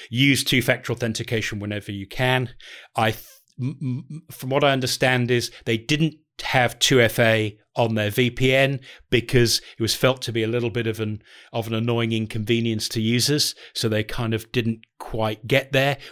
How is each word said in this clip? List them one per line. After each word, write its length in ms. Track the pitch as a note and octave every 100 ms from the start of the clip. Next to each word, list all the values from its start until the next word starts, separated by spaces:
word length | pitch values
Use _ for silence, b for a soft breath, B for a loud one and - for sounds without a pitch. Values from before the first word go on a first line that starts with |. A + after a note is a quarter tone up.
| B
use 320 | A#2 C#3 C3
two-factor 480 | - C3 B2+ A#2+ -
authentication 680 | A#2 A#2 A2 - A2+ - G#2
whenever 320 | G#2 G#2 G#2+
you 140 | G2 F#2+
can. 440 | - B2+ B2+ B2 - B B B -
I 160 | A2+
th-, 120 | A2 - - _ -
m-, 180 | B2+ B2+ C3 B2+ -
m-, 120 | D3+ _
from 200 | - C3
what 140 | C#3
I 80 | C#3+
understand 580 | C3+ B2+ - B2+ B2+ A#2+
is 220 | A#2+ - B B2
they 100 | A2+
didn't 360 | - D3+ D#3 - _ -
have 340 | - C3 A#2 -
two 200 | - C3
F 200 | A2 -
A 360 | A2+ A2 G#2+ - _ -
on 180 | A2+
their 160 | A2 G#2
V 180 | B2+ B2
P 240 | A#2+ C3
N 280 | C3+ C3+ C#3 B B -
because 520 | B2 - B2+ A#2 - B B
it 40 |
was 120 | A2
felt 260 | - B2+ C3+
to 100 | -
be 100 | A2
a 60 | A2
little 200 | A#2+ A#2
bit 180 | A#2+ A2+
of 100 | G#2+
an, 240 | G#2+ G#2+ B B B
of 160 | A#2+ A2
an 60 |
annoying 360 | A2 A#2 A#2 A#2
inconvenience 800 | A2 G#2+ A2 G#2+ A#2 A#2 A2 -
to 120 | A#2
users, 540 | A2 A#2+ C#3 D3 - - B
so 160 | - A2+
they 140 | G#2+
kind 320 | G#2+ - A2+
of 160 | A2 -
didn't 300 | B2+ A2+ A2+ _ _
quite 480 | - A2+ A2 G#2+ A2+
get 240 | C3+ -
there. 260 | C3+ C#3 C3+ B